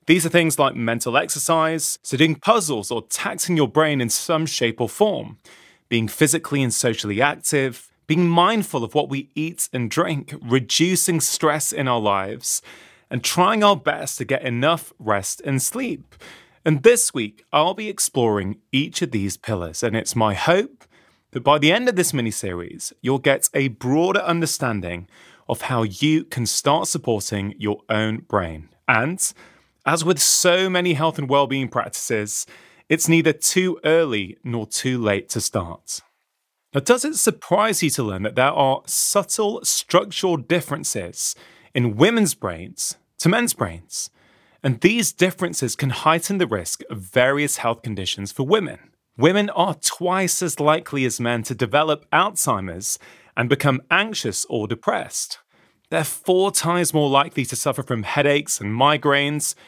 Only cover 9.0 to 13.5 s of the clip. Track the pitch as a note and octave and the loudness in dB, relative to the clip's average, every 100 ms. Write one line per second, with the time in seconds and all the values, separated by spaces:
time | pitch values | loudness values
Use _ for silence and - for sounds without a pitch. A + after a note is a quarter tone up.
9 | C3 C#3 C#3 - D#3+ F3 - B2+ A#2 - | -2 -4 -8 -6 -6 -6 -6 -4 -4 -2
10 | - C#3+ - - A#2 C3 A#2+ - F3 F#3+ | -2 -2 -8 -12 0 0 2 2 2 2
11 | - E3 - - D#3 D3+ - - C3 A#2+ | 2 0 0 0 0 0 -2 -2 0 2
12 | G#2+ G2 F#2+ A#2 - - - - - _ | 2 0 -2 -8 -6 -6 -8 -20 -20 _
13 | - B2+ - - F3+ | -8 -6 -2 2 2